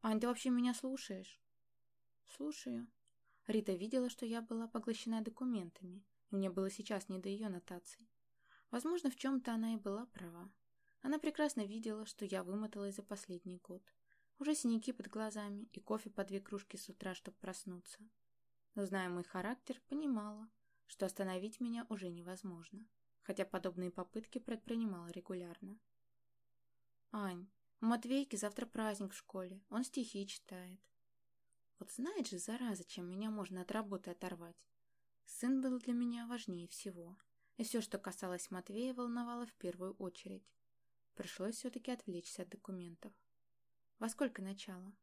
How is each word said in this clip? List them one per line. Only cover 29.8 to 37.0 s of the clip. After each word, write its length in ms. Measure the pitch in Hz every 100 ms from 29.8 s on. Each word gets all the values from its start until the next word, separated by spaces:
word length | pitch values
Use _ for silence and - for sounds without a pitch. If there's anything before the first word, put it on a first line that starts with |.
стихи 420 | 254 - 226 202 196
читает». 540 | - - 185 180 190 _ _ _ _ _ _ _ _ _ _
Вот 140 | 202
знает 360 | - 285 403 254
же, 120 | 180
зараза, 440 | - 233 247 190 170
чем 220 | - 175
меня 220 | 185 220
можно 320 | 214 190 185
от 100 | 180
работы 380 | 214 214 190 190
оторвать. 560 | 175 180 175 170 - - _ _ _ _ _ -
Сын 360 | - 240 269
был 160 | 262 254
для 160 | 247
меня 320 | 240 240 233 233
важнее 420 | 240 220 175 170
всего, 480 | - 202 175